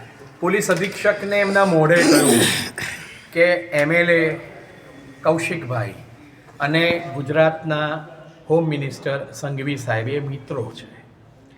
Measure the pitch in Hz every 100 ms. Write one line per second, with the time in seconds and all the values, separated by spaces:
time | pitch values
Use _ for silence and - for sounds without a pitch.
0 | - - - - 175 202 196 170 190 -
1 | 208 208 202 202 196 196 190 165 156 170
2 | 165 147 135 117 - - - - - -
3 | - - - 170 175 175 - 151 147 170
4 | 175 170 160 160 - - - - - -
5 | - - 160 165 - 123 117 123 101 -
6 | - - - - - - 143 160 170 170
7 | 170 139 139 151 160 156 165 151 151 156
8 | - - - - - 160 160 147 139 123
9 | 143 139 135 - 143 139 135 135 117 110
10 | 113 143 139 139 - 139 110 - - -
11 | - - - - -